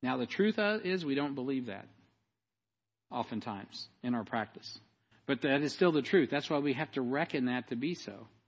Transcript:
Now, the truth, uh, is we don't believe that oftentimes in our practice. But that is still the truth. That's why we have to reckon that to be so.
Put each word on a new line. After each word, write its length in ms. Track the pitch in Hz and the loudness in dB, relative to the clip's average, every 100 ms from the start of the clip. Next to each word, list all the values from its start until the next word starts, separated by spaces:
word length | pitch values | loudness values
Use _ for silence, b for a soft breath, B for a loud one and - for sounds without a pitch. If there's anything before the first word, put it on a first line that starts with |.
Now, 160 | 127 127 | 0 0
the 100 | 120 | -2
truth, 320 | - 208 214 | 2 2 4
uh, 200 | 208 214 | 2 2
is 220 | 180 190 156 | 0 -2 0
we 100 | 135 | 0
don't 200 | 143 139 | 0 -2
believe 320 | 127 135 123 | -2 -2 -4
that 200 | 98 101 _ _ _ _ _ _ _ _ _ _ _ _ | -8 -12 _ _ _ _ _ _ _ _ _ _ _ _
oftentimes 760 | 123 117 110 120 101 104 - - _ | -6 -4 -4 -6 -8 -10 -16 -18 _
in 100 | 123 | -2
our 120 | 123 107 | -2 -2
practice. 540 | 120 107 - - - _ _ b b - | -4 -4 -8 -16 -18 _ _ b b -2
But 160 | 135 | 0
that 200 | 147 139 | 2 2
is 120 | 147 | 2
still 180 | - 180 | 4 4
the 100 | 156 | 4
truth. 280 | 123 196 131 | 4 4 4
That's 200 | 143 - | 2 0
why 100 | 151 | 0
we 140 | 143 | 2
have 180 | 127 156 | 0 -2
to 100 | - | -2
reckon 440 | 123 135 165 151 123 | 0 0 0 0 0
that 240 | 123 123 | 0 -2
to 60 | 117 | -4
be 200 | 143 175 | -2 -4
so. 320 | - 101 107 _ | -8 -12 -16 _